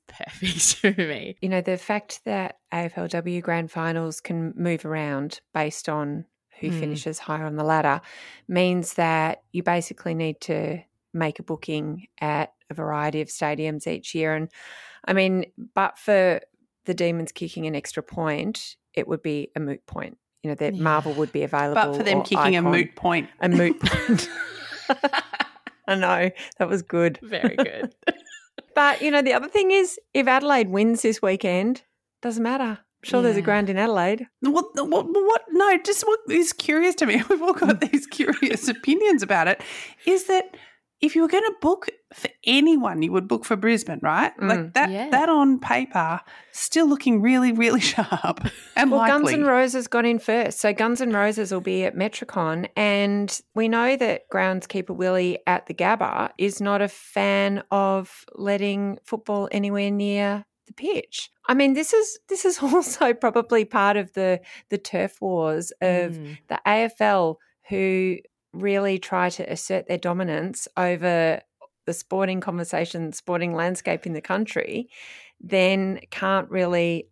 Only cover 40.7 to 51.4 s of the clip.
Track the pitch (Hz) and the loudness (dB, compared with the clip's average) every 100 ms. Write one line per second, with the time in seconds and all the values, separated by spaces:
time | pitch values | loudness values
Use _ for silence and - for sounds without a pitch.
40.7 | _ _ _ 302 320 330 370 440 415 302 | _ _ _ 0 2 4 4 2 0 0
41.7 | 370 - - _ - - - - 262 311 | 0 -2 -12 _ -10 -10 -4 2 4 6
42.7 | 311 233 165 165 185 190 226 - 214 220 | 4 2 0 0 0 0 -4 0 0 2
43.7 | 226 220 170 180 170 262 - 196 214 165 | 2 0 -4 0 2 0 0 0 0 0
44.7 | 247 233 196 269 262 320 311 277 262 - | 0 0 -2 0 2 4 6 6 4 0
45.7 | 240 262 185 160 170 - - - - - | -2 0 -2 -2 -4 -8 -20 -18 -8 -2
46.7 | 320 320 285 262 220 226 254 254 226 233 | 2 4 4 2 4 4 4 4 4 4
47.7 | 233 - - - - 175 - - - - | 4 2 0 -2 -2 -2 -2 -6 -8 -4
48.7 | - 277 269 339 285 294 302 285 247 254 | 2 4 4 4 4 4 2 4 4 4
49.7 | 254 240 233 233 233 - 226 226 - 214 | 0 -2 0 2 2 2 0 0 0 0
50.7 | 208 226 240 247 208 208 214 | 2 0 0 0 2 2 0